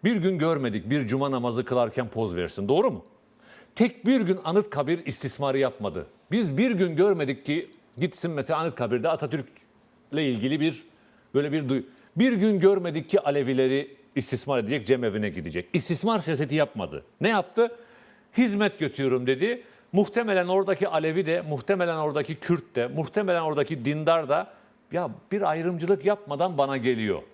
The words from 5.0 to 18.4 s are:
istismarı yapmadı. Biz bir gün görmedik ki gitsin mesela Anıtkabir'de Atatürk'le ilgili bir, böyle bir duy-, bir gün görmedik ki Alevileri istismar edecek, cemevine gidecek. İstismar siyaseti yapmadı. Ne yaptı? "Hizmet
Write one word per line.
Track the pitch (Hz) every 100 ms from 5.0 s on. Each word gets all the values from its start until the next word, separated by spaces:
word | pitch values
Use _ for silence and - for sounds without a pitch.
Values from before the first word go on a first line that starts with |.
| 160
istismarı | 127 135 - 139 135
yapmadı. | 131 - 101 82 73 _ _
Biz | 208 196 135
bir | 247
gün | 202 180 156
görmedik | 202 180 139 135 -
ki | 151 - - _ -
gitsin | 170 - 170
mesela | 151 131 156
Anıtkabir'de | 165 - 117 120 160
Atatürk'le | 160 143 151 127 - _ _ _ _ _
ilgili | 147 147 117 123 151
bir, | 156 - - _ _ _ _
böyle | 139 143
bir | 156 139
duy-, | 135 - - _ -
bir | 254
gün | 226 214 196
görmedik | 190 196 175 156 -
ki | 196
Alevileri | 147 143 127 131 131 135 143 - _ -
istismar | - 123 - 131
edecek, | 107 139 101
cemevine | 127 117 104 104
gidecek. | 82 82 85 -
İstismar | 170 - 170 214 220
siyaseti | 160 143 143
yapmadı. | 151 143 113 87 71 - _
Ne | 196
yaptı? | 214 170 - 233 233 - - - _ _
"Hizmet | -